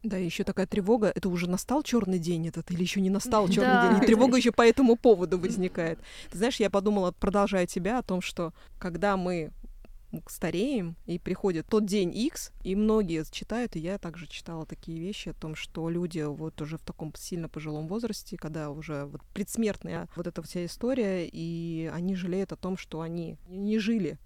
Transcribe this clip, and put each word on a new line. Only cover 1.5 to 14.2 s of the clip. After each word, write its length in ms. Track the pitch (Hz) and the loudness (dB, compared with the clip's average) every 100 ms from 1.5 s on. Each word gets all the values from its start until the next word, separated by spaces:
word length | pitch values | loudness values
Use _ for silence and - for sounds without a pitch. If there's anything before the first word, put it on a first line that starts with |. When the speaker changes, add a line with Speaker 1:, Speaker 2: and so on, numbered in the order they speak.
| 185 - 269 | -4 0 -2
Speaker 1:
чёрный 360 | 294 240 190 185 | 2 0 2 -2
день 280 | 165 170 165 | 0 -2 -2
этот 240 | 165 - | -6 -6
или 100 | 175 | -2
ещё 180 | 180 202 | 0 2
не 80 | 190 | 2
настал 380 | 196 247 226 190 | 2 2 2 4
Speaker 2:
<laughs> 100 | 190 | 4
Speaker 1:
чёрный 140 | 254 | 6
Speaker 2:
Да, 180 | 247 240 | 6 8
Speaker 1:
день? 80 | 214 | 8
И 20 | 220 | 8
тревога 260 | 220 254 | 8 8
Speaker 2:
то 60 | 254 | 8
есть 80 | 240 | 4
Speaker 1:
ещё 80 | |
по 100 | - | 8
этому 320 | 233 226 262 233 | 8 8 6 8
поводу 400 | 247 196 175 180 | 8 6 6 0
возникает. 600 | 185 185 180 - 165 165 - - - | 0 0 -2 -2 -4 -4 -10 -16 -12
Ты 60 | - | -2
знаешь, 220 | 233 - | 0 2
я 80 | 202 | 2
подумала, 420 | 196 196 208 180 - | 4 2 2 2 0
продолжая 460 | - 202 196 196 180 | 0 4 4 2 0
тебя, 340 | - 180 254 | 0 -2 -2
о 20 | |
том, 200 | - 185 | -2 -4
что 300 | - - 165 - - - | -4 -6 -6 -8 -20 -10
когда 360 | 185 165 202 190 | -8 0 2 2
мы 340 | 180 175 156 - - - - - - 160 - | 0 -2 -4 -10 -16 -16 -18 -18 -12 -12 -12
стареем, 680 | - 170 165 247 269 170 170 - | -6 -4 0 0 -2 -4 -8 -8
и 100 | 170 | -6
приходит 460 | - 185 202 165 - | -4 -2 -2 -2 0
тот 160 | 220 208 | 0 2
день 260 | 202 175 185 | 0 0 0
Икс, 360 | 262 - - - - | -4 -4 -12 -10 -4
и 100 | 190 | 0
многие 480 | 214 220 190 165 156 | 2 2 2 -2 -4
читают, 440 | - 147 220 240 165 | -10 -6 -4 -4 -6
и 40 | |
я 180 | 160 202 | -6 -6
также 300 | 175 160 | -8 -12